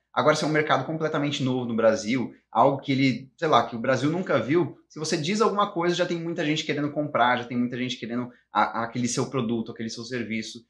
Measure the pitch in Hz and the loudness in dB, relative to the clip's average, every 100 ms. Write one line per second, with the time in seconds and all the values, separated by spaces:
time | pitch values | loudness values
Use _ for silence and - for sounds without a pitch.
0 | _ 120 139 151 151 151 151 135 135 160 | _ 2 4 4 2 0 2 0 0 -4
1 | 156 151 143 143 131 127 117 113 110 104 | -2 0 -2 -2 0 0 -2 4 4 4
2 | 104 131 107 - _ 113 135 139 - 131 | 0 -2 -2 -8 _ 4 4 2 0 2
3 | 135 113 - - 160 123 117 117 123 123 | 2 0 -8 -6 2 4 2 -4 0 2
4 | 143 175 180 143 113 170 135 - _ 151 | 2 0 0 0 2 2 0 -4 _ -8
5 | 156 170 151 208 214 196 202 170 175 170 | -4 -2 -2 2 2 2 -2 0 0 0
6 | 175 175 165 165 151 156 - 147 147 151 | -2 -2 -4 -2 0 0 -2 -2 -2 -2
7 | 147 120 120 120 117 123 123 123 127 - | -2 2 4 2 -2 -2 -2 -2 -6 -6
8 | 113 120 123 - _ 101 110 113 117 127 | -6 -6 -6 -12 _ 0 0 0 -4 -4
9 | 120 139 131 135 113 117 113 - 113 120 | -2 -2 -2 -2 -2 -4 -6 -8 -10 -10
10 | 117 127 104 110 107 117 | -8 -8 -6 -6 -8 -14